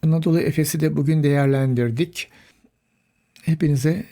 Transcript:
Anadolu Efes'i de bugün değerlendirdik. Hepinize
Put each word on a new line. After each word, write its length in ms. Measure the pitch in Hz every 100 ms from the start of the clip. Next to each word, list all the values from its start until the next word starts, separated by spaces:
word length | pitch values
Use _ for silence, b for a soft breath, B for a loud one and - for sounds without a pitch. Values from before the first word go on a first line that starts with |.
Anadolu 380 | 160 160 165 165
Efes'i 400 | - 156 151 160
de 160 | 156 151
bugün 260 | 143 160
değerlendirdik. 1080 | 147 143 139 135 135 123 120 117 175 - - b b b _ _ _ _ _ _ _ _
Hepinize 600 | - 160 156 143 147 175 -